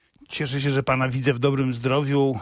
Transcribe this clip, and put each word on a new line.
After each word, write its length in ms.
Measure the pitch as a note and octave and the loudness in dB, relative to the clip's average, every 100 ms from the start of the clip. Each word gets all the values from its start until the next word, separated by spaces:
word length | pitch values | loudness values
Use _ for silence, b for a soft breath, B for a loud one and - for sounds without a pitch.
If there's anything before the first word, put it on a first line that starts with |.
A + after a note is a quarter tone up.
| _ _ - | _ _ -14
Cieszę 320 | - C#3+ C#3 | -6 -4 -2
się, 100 | C#3 | 0
że 120 | C3+ | 0
pana 260 | C3+ C3 C3 | 0 0 0
widzę 240 | C3 B2+ | 0 0
w 60 | A#2+ | 2
dobrym 360 | C#3 C3+ C3 | 0 0 -2
zdrowiu 640 | A#2 B2+ C#3 C#3 C#3+ C#3 A#2 | -2 0 0 2 2 2 0